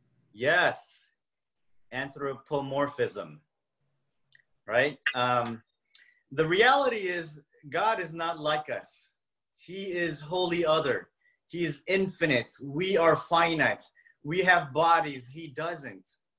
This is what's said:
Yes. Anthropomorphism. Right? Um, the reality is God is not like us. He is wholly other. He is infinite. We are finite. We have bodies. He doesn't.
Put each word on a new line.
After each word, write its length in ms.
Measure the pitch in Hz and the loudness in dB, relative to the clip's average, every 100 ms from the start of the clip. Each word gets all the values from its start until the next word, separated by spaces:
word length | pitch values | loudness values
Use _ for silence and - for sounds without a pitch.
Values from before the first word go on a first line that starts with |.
| _ _ _ | _ _ _
Yes. 760 | 104 131 175 151 - - - - _ _ _ _ _ _ _ - | -4 0 2 2 -2 -10 -20 -20 _ _ _ _ _ _ _ -12
Anthropomorphism. 1500 | 123 139 143 139 131 - 143 135 139 143 135 113 101 82 76 _ _ _ _ _ _ _ _ _ _ _ _ - | -8 -8 -6 -8 -8 -4 -4 -2 -2 -2 0 -2 -4 -12 -14 _ _ _ _ _ _ _ _ _ _ _ _ -2
Right? 320 | 117 143 139 - | 2 2 0 -4
Um, 480 | 127 123 123 117 113 _ _ _ - - _ - | 0 0 2 0 -6 _ _ _ -20 -20 _ -10
the 160 | 139 160 | -2 0
reality 580 | 185 240 285 269 226 185 | 4 6 6 4 0 -4
is 340 | 175 160 147 - _ 147 | -4 -6 -14 -20 _ -8
God 320 | 156 214 220 | -2 0 0
is 120 | 165 | -4
not 280 | 165 165 160 | -6 -6 -4
like 280 | 151 151 - | -2 -2 -2
us. 440 | 107 - - - _ _ _ _ _ | -8 -10 -20 -20 _ _ _ _ _
He 280 | - 190 | -14 -10
is 360 | 196 175 170 147 | -6 -2 -2 -4
wholly 440 | 147 180 175 170 | -6 -2 0 2
other. 460 | 160 156 143 104 - _ _ _ _ | 2 2 2 -2 -4 _ _ _ _
He 180 | 170 | -4
is 200 | 165 147 - | -4 -4 -2
infinite. 640 | 196 190 - 160 123 117 - | 0 0 0 2 2 0 -8
We 320 | 139 143 185 190 | -8 -4 0 4
are 180 | 165 | 4
finite. 720 | 151 - 165 170 160 123 104 - _ _ _ | 4 2 2 4 4 2 0 -8 _ _ _
We 160 | 147 180 | -6 0
have 320 | 185 175 147 | 4 4 2
bodies. 560 | 139 165 165 151 131 120 | 2 4 4 2 -4 -12
He 200 | 143 160 | -14 -14
doesn't. 600 | 135 160 170 131 95 - - _ | -8 -8 -8 -12 -16 -20 -20 _